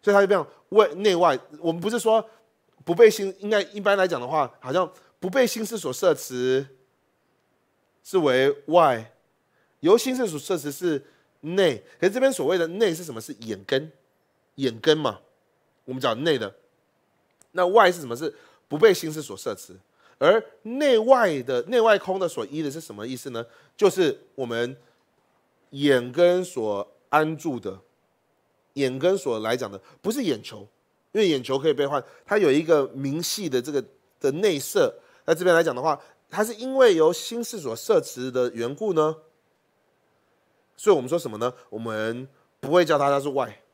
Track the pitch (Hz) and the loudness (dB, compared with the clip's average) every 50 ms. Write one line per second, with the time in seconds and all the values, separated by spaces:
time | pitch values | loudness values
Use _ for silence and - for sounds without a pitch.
0 | _ 208 202 202 196 185 202 185 147 - - _ _ _ 185 208 214 170 147 175 | _ 4 4 4 4 4 2 0 0 -4 -12 _ _ _ 4 4 4 4 2 -2
1 | 202 214 185 170 180 170 135 123 - - 147 151 165 165 165 170 170 208 226 240 | 0 0 2 4 4 2 2 2 -6 -14 -20 -6 -4 -4 -4 -2 -4 -4 -4 -2
2 | - 226 220 226 214 - - _ _ _ _ _ _ _ _ _ - - 170 170 | 0 2 2 2 0 -4 -16 _ _ _ _ _ _ _ _ _ -6 -6 6 8
3 | 233 220 214 - 196 196 190 _ 190 208 220 208 190 - - 208 196 208 196 196 | 8 8 8 4 -6 -8 -8 _ -6 -2 0 0 -2 -2 -10 -4 0 0 2 2
4 | 185 185 170 131 123 127 156 156 143 120 - _ - 127 139 180 185 160 - - | 2 0 0 -4 -6 -2 0 0 0 -2 -4 _ -10 -4 -2 -2 -2 -2 -6 -20
5 | _ _ _ _ - 185 185 269 254 240 - 220 220 - - - - 147 127 - | _ _ _ _ -10 -4 2 2 2 2 0 -4 -8 -8 -8 -8 -8 -8 -6 0
6 | - 185 156 - - - 127 123 127 127 127 135 139 135 - _ _ _ _ _ | 2 2 2 2 -2 -10 -6 -4 -2 0 0 0 -2 -4 -18 _ _ _ _ _
7 | _ _ _ _ _ _ _ _ _ _ _ _ _ _ _ _ _ _ _ _ | _ _ _ _ _ _ _ _ _ _ _ _ _ _ _ _ _ _ _ _
8 | _ - - 190 160 143 127 127 131 139 143 143 - - 156 180 165 147 127 113 | _ -2 -2 0 2 2 2 4 2 2 0 -2 -6 2 4 4 6 6 2 -2
9 | 113 - _ _ _ _ _ _ _ _ _ _ _ _ _ _ - 160 202 240 | -6 -14 _ _ _ _ _ _ _ _ _ _ _ _ _ _ 2 4 4 4
10 | 233 262 262 254 254 202 156 147 - - 190 165 135 147 139 - 180 175 156 139 | 4 -2 -4 -4 -4 -4 -6 -8 -6 -6 -6 -4 -4 -8 -10 -6 -4 -4 -4 -4
11 | - _ _ _ _ _ _ _ - 156 175 190 196 170 131 104 - _ - _ | -6 _ _ _ _ _ _ _ -12 -6 0 2 2 2 0 -2 -10 _ -10 _
12 | - 185 196 254 254 269 254 - 151 139 185 185 170 160 170 202 233 202 165 156 | -2 -2 0 2 0 0 0 0 -2 -2 0 0 -2 -4 -2 0 0 0 0 -4
13 | 185 160 123 110 110 - 147 _ 113 110 107 95 98 - 139 135 151 160 _ _ | -8 -12 -12 -14 -14 -14 -18 _ -10 -10 -10 -10 -4 -2 -2 -2 -2 -4 _ _
14 | _ _ _ _ _ _ _ _ _ _ _ - 135 127 113 113 - 160 151 156 | _ _ _ _ _ _ _ _ _ _ _ -6 -6 -4 -4 -2 2 2 2 2
15 | 151 127 104 92 _ _ _ _ _ _ _ _ _ _ _ _ _ - 127 131 | 2 -4 -6 -6 _ _ _ _ _ _ _ _ _ _ _ _ _ -12 -10 -4
16 | 127 127 113 113 147 165 156 127 110 98 - _ _ _ _ _ _ _ _ _ | -2 -2 -2 -2 0 -2 0 -2 -2 -8 -12 _ _ _ _ _ _ _ _ _
17 | _ _ _ _ _ _ _ _ _ _ _ 175 180 180 190 226 208 180 180 175 | _ _ _ _ _ _ _ _ _ _ _ -2 -2 4 6 6 6 6 4 0
18 | 151 123 117 120 156 151 - - _ _ _ _ _ _ 143 151 214 220 185 - | -6 -10 -10 -8 -8 -10 -10 -12 _ _ _ _ _ _ 0 6 6 6 6 4
19 | - 160 151 156 147 - 98 95 - 127 104 95 - - 90 92 _ _ _ _ | -2 -8 -8 -8 -10 -12 -14 -10 -8 -10 -10 -10 -12 -20 -20 -20 _ _ _ _
20 | _ _ _ _ - 156 202 226 214 - _ _ _ 220 240 269 302 285 254 220 | _ _ _ _ 4 4 4 4 2 -6 _ _ _ -12 -6 -2 2 2 2 2
21 | 214 233 269 247 226 190 156 139 120 127 131 123 120 170 240 240 220 226 208 196 | 4 2 2 2 2 0 0 -2 -4 -4 -4 -4 -4 -2 -2 0 2 2 2 2
22 | - 196 185 190 185 170 - - 113 95 143 156 160 143 135 165 156 - 107 104 | 0 -4 -4 -4 -4 -6 -6 -8 -10 -8 -8 -8 -8 -6 -8 -10 -14 -14 -14 -12
23 | 107 123 131 123 - 143 120 113 117 - _ _ _ _ _ _ 208 190 - 185 | -10 -10 -10 -12 -12 -10 -10 -10 -12 -12 _ _ _ _ _ _ 2 2 2 2
24 | 175 147 117 - - _ _ - 131 117 117 117 120 123 135 135 _ _ _ _ | 0 0 0 -4 -12 _ _ -10 -8 -6 -4 -4 -4 -4 -6 -12 _ _ _ _
25 | _ _ _ _ _ _ _ _ _ _ _ _ _ _ - 139 143 147 135 127 | _ _ _ _ _ _ _ _ _ _ _ _ _ _ -10 -2 2 4 4 4
26 | 120 123 123 156 175 175 180 180 185 175 - 131 110 107 101 98 101 _ _ _ | 2 -2 0 2 4 4 4 2 -2 -6 -6 -6 -4 -4 -4 -4 -6 _ _ _
27 | _ _ - 151 156 156 160 147 - 165 135 117 98 101 92 95 _ _ _ _ | _ _ 0 2 2 0 -4 -6 -6 -8 -8 -6 -8 -10 -12 -12 _ _ _ _
28 | _ _ _ _ _ _ _ _ _ _ _ _ _ _ _ 139 139 131 127 135 | _ _ _ _ _ _ _ _ _ _ _ _ _ _ _ -2 -2 -2 -2 0
29 | 135 180 190 196 - 139 117 110 107 110 120 127 123 104 101 98 _ - - _ | 0 0 0 0 -2 -4 -4 -4 -2 -2 -2 -2 -4 -8 -10 -14 _ -20 -20 _
30 | _ 196 233 285 254 175 131 104 - - - 104 101 _ _ _ _ _ _ _ | _ -6 -4 -2 -2 -2 -2 -4 -6 -16 -18 -18 -20 _ _ _ _ _ _ _
31 | _ _ _ 202 214 185 156 135 120 123 131 135 135 160 143 123 143 139 147 139 | _ _ _ 0 2 2 2 -2 -2 -2 -4 0 0 0 0 0 -2 -2 -2 -4
32 | - - - _ _ - 202 214 202 147 131 151 156 156 165 147 135 127 - 135 | -6 -6 -20 _ _ -2 0 2 4 4 2 2 2 2 2 2 2 -2 -6 -8
33 | 139 139 139 160 175 - - - 202 165 127 127 120 147 147 139 117 - _ _ | -6 -6 -6 -4 -6 -6 -6 -6 -6 -4 -4 -4 -4 -2 -6 -6 -6 -6 _ _
34 | _ _ _ _ - 139 135 160 202 208 170 139 131 - - 208 156 117 - - | _ _ _ _ -4 -2 -2 0 0 0 0 0 -6 -4 0 2 2 2 0 -6
35 | _ _ _ _ _ - 165 156 180 180 170 165 170 156 123 123 131 160 151 - | _ _ _ _ _ -2 -2 0 2 4 4 4 4 2 -2 -2 -2 -2 -2 -4
36 | - - _ _ _ _ - 190 214 220 233 208 233 262 262 269 262 233 190 160 | -6 -20 _ _ _ _ -4 -4 -4 -4 -4 -10 -10 -6 4 6 6 6 8 6
37 | 156 160 175 - - - 226 233 233 - - 208 151 127 110 117 - - 220 170 | 6 4 4 0 -8 -10 -8 -8 -8 -8 -10 -10 -8 -8 -10 -10 -2 2 2 2
38 | - - - 127 127 131 123 127 123 123 - 113 117 120 143 147 214 214 185 156 | 2 -2 -10 -10 -10 -4 -2 -2 -2 -2 -2 -6 -6 -6 -6 -6 -6 -2 0 0
39 | 151 156 160 156 _ _ _ _ _ _ _ _ _ _ _ _ _ _ _ _ | 0 0 -2 -6 _ _ _ _ _ _ _ _ _ _ _ _ _ _ _ _
40 | _ _ _ _ _ _ _ _ _ _ _ _ _ _ _ _ - 214 196 151 | _ _ _ _ _ _ _ _ _ _ _ _ _ _ _ _ 2 2 2 2
41 | 123 127 156 175 - 127 107 104 117 123 123 - - _ - 110 113 117 110 107 | 2 -2 -4 -4 -4 -6 -8 -4 -4 -4 -6 -8 -20 _ -14 -10 -8 -6 -6 -4
42 | 110 110 117 123 131 135 _ _ _ _ _ _ - 135 151 180 175 156 165 143 | -4 -4 -6 -8 -12 -16 _ _ _ _ _ _ -8 0 2 2 4 4 2 2
43 | 143 139 139 139 139 147 131 139 127 110 104 _ _ _ | 2 2 0 0 -2 -4 -4 -4 -4 -6 -8 _ _ _